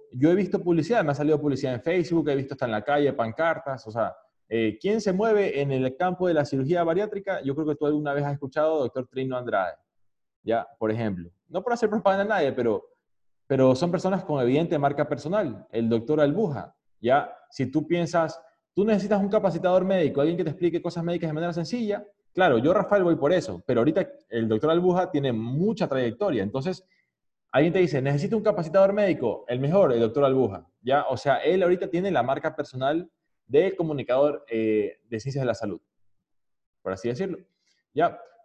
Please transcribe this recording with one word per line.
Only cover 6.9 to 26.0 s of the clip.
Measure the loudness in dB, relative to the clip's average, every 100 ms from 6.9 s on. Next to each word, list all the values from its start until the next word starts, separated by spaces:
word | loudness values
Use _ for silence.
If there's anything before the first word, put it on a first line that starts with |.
| 0 -2 -6 -6 -4
Yo | -4
creo | -4 -4
que | -2
tú | 0
alguna | 0 -2
vez | -2
has | -2
escuchado | -4 -6 -2 0 0
doctor | -2 -4 -8
Trino | -6 -6 -6
Andrade, | -2 -2 -2 -6 _ _ _ _ _ _
¿ya? | -4 -2 -4 -4
Por | -4
ejemplo. | -2 -4 -6 -10 -18 _
No | -8
por | -4
hacer | -2 -2
propaganda | 0 2 2
a | 0 0
nadie, | 0
pero, | 0 0 -2 -4 _ _ _ _ _ -2
pero | 4 4
son | 4 2
personas | 0 0 -2
con | -2 0
evidente | 2 2 0 0
marca | 0 0 -2
personal. | -4 -4 -2 -2 -6 -8
El | -2 0
doctor | 0 0 2
Albuja, | 2 2 -2 -4 -10 _ _ _
¿ya? | 2 2 0 -8 _
Si | -6 -4
tú | -2 -2
piensas, | -2 0 0 -2 -4 -20 _ _
tú | -2
necesitas | 0 0 0 0
un | 0
capacitador | 0 0 0 2 2
médico, | 2 2 0 0
alguien | 0 0
que |
te | -4
explique | -2 -2 -2
cosas | -4 -6
médicas | -4 -4 -4
de |
manera | -4 -4
sencilla. | -4 -6 -4 -4 -6 -8 _ _
Claro, | 2 4 6
yo, | 4
Rafael, | 4 4 2
voy | 4 2
por | 2
eso, | 2 0 -6 -2
pero | 2
ahorita | 2 2 -2 -8 _
el | -2 0
doctor | 2 2
Albuja | 2 4 2 2
tiene | 0 0
mucha | -2 -2 -2 0 0 -2
trayectoria. | 0